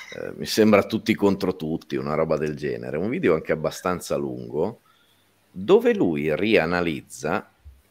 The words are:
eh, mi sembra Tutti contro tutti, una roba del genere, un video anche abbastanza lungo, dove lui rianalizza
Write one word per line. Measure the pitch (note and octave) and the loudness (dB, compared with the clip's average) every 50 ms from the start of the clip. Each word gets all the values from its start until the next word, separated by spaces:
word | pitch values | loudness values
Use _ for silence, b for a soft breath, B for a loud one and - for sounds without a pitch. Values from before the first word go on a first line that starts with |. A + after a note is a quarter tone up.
| B B | B B
eh, | - G1+ G1+ G1+ - | -12 -12 -12 -12 -10
mi | - - | -10 -8
sembra | - - A2+ G#2+ A2 G#2 G2 G2 | 0 4 6 6 8 8 6 4
Tutti | - A2+ G#2+ - - G#2 | 2 -2 -2 0 0 0
contro | - G2+ G2 G2 F#2+ G2 F#2 F#2 | 4 4 2 2 2 0 -2 -4
tutti, | - D#2+ D#2 D#2+ D#2 - - C#2+ | -2 -4 -4 -6 -6 -6 -6 -6
una | C2 C2+ C#2+ D2+ | -4 -4 -2 0
roba | D2+ D#2+ D#2+ D#2 | 0 0 0 0
del | D2 D#2 D#2 D2 | 0 -2 -4 -4
genere, | C#2 D2 C#2 B1 A1+ A#1+ B1+ C2+ | -4 -6 -6 -6 -6 -6 -6 -6
un | D#2 F2+ A2 | -4 -4 -4
video | C3 F#3+ E3+ G2+ D#2+ | -2 0 2 2 2
anche | D#2 - - | 2 0 -2
abbastanza | E2 D#2 D#2 D#2 - - - F2+ F2+ E2 - - E2 | -2 -2 -2 -4 -4 -4 -4 -4 -4 -4 -4 -4 -4
lungo, | C#2+ C#2+ C2+ B1 B1 B1 A1+ B1 D2 E2+ G#2 A#2+ - b b b b b b b b b b b b _ _ | -4 -4 -4 -6 -8 -10 -6 -4 -2 -2 -4 -4 -10 b b b b b b b b b b b b _ _
dove | - F#2 G2 A2 F#3 A3 A#3 B3 A#3 | -14 -4 2 4 4 6 6 4 2
lui | G3 D3 F2+ D#2 C#2+ D2 D#2 D2+ | 2 2 0 0 0 0 0 0
rianalizza | D2+ F#2+ A2 A2 F2 D#2+ E2 F2+ F2 F2 E2+ D2+ C2 - - - - - D#2 F2+ G#2+ - _ _ _ - - - _ _ _ | 0 2 4 4 4 4 4 0 0 0 -2 -4 -6 -10 -14 -12 -8 -4 -4 -4 -4 -6 _ _ _ -20 -20 -20 _ _ _